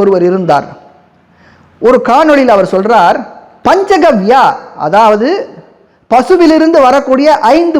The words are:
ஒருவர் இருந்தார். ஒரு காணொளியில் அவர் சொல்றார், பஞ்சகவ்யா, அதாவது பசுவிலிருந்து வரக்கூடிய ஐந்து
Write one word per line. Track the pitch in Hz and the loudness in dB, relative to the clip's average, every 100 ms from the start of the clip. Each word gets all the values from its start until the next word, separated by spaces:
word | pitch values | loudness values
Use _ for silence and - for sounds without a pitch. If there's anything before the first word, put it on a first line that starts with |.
ஒருவர் | 196 190 175 | 0 0 0
இருந்தார். | 190 170 143 - - - _ _ _ _ _ _ _ _ _ | -2 -2 -2 -2 -16 -20 _ _ _ _ _ _ _ _ _
ஒரு | 226 254 240 | 0 0 0
காணொளியில் | 247 311 285 254 208 | 0 2 0 2 0
அவர் | 180 | 0
சொல்றார், | 190 202 226 175 214 233 - - _ - | -2 0 0 2 0 -6 -18 -20 _ -2
பஞ்சகவ்யா, | 339 381 381 330 233 190 247 196 131 - 139 147 | -2 0 0 2 0 0 2 0 -2 -12 -10 -4
அதாவது | 190 226 214 247 381 - - - _ _ _ _ | 0 2 0 -2 -4 -8 -16 -20 _ _ _ _
பசுவிலிருந்து | 226 254 359 339 320 320 339 254 | -2 0 2 2 2 2 2 2
வரக்கூடிய | 277 269 262 294 294 220 | 0 -2 -2 0 0 0
ஐந்து | 294 339 320 | 0 0 -2